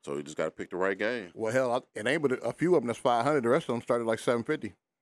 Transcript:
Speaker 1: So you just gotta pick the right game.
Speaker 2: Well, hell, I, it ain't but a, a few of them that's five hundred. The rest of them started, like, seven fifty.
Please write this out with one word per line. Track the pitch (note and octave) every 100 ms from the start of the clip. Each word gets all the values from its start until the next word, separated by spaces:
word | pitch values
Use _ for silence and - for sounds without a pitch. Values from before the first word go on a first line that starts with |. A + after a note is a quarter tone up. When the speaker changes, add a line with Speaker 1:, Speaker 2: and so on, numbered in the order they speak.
Speaker 1:
So | - C#2+
you |
just | D2 D2+
gotta | D#2+
pick | - F2+
the | F2+
right | F#2+ F#2+
game. | G#2+ B2 F2+
Speaker 2:
Well, | - A2
hell, | B2 C3
I, | B2 - -
it | G#2+
ain't | D#3+
but | C#3+
a, | B2
a | A#2
few | - E3 E3+
of |
them | A#2+
that's | A2+
five | B2+ A#2+
hundred. | B2 D3+ A#2
The |
rest | D3 -
of | A#2
them |
started, | - A#2+ A2+
like, | A2+
seven | - A#2+
fifty. | A2+ D#3 G#2+ - _ _